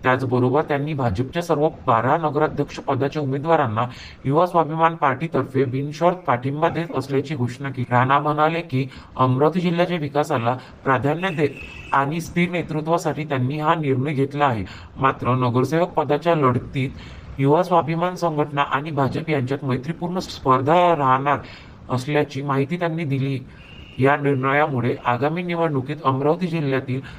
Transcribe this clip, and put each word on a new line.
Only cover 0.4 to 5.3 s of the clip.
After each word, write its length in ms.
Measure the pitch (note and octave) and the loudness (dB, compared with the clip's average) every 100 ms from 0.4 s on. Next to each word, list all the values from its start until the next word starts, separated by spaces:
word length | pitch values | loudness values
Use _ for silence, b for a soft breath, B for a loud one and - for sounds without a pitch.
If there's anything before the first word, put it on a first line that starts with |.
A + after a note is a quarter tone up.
| B2 C3+ | 4 2
त्यांनी 320 | D#3+ C#3+ C#3+ | 2 -2 -2
भाजपच्या 480 | D3+ B2 F#2+ C3 E3+ | -2 -2 0 -2 -4
सर्व 260 | F3 D3+ D#3 | 0 2 0
बारा 480 | - - A2+ A#2 D#3+ | 0 0 2 2 2
नगराध्यक्ष 640 | D#3 C#3 D3+ - C#3 - | 2 0 0 0 -4 -4
पदाच्या 420 | - C3 C#3 D#3 | -4 -2 0 -2
उमेदवारांना 640 | C#3 C#3 D3+ E3 C3+ G#2+ B2 B B B | -4 -4 2 2 2 0 -4 B B B
युवा 220 | C3 D3 F3+ | 0 2 4
स्वाभिमान 500 | F3 D3+ D#3+ E3 E3 | 2 0 2 2 4
पार्टीतर्फे 680 | C#3+ B2 E3 | 0 0 -2